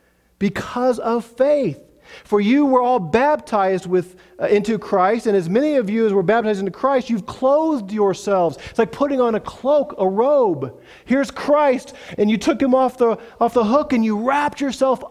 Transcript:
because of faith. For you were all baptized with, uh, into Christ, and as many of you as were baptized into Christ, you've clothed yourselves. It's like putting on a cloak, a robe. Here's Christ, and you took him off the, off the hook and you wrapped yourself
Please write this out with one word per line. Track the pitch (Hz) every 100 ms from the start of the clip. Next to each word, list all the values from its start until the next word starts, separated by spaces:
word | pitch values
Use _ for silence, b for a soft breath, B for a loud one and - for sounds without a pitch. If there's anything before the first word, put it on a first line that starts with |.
| b b b b
because | 202 - - 240 254 240
of | 226 233 -
faith. | - 269 294 262 135 - _ B B -
For | 208
you | 202 277 294
were | 254
all | 247 254
baptized | 165 214 277 302 - 214 190 190 180
with, | 180 175 - B B
uh, | -
into | 208 208 214
Christ, | - 202 185 233 233
and | 202
as | 165
many | 208 302 285
of | 196
you | 220 220
as |
were | 196
baptized | 175 226 214 202
into | 196
Christ, | - 262 269 -
you've | 233 -
clothed | - 262 294 320 294 190
yourselves. | 214 202 175 - 196 170 139 B
It's | -
like | 226
putting | - 285 269
on | 240 220
a |
cloak, | - - 254 294 294 -
a | 190
robe. | 196 254 294 226 151 131 - B B B
Here's | 262 269
Christ, | - - 294 285 254 - - B B
and | 208
you | 220
took | 285 277
him | 269 254
off | 254 -
the, | 233 214 B B
off | 233
the | 247
hook | 214 277 294
and | 247
you | 220 208
wrapped | 240 277 294 -
yourself | 277 - 269 247 -